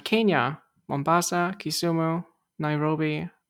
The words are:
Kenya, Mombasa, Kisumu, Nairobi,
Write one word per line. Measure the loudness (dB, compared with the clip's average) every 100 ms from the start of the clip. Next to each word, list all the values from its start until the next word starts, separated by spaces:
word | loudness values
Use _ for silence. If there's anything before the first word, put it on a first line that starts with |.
Kenya, | 0 2 4 4 2 -2 _ _ -6
Mombasa, | -2 2 2 2 0 -2 -4
Kisumu, | -6 -4 0 0 0 -2 -6 _ _ -6
Nairobi, | -2 0 0 0 -2 -2 -6 -12 _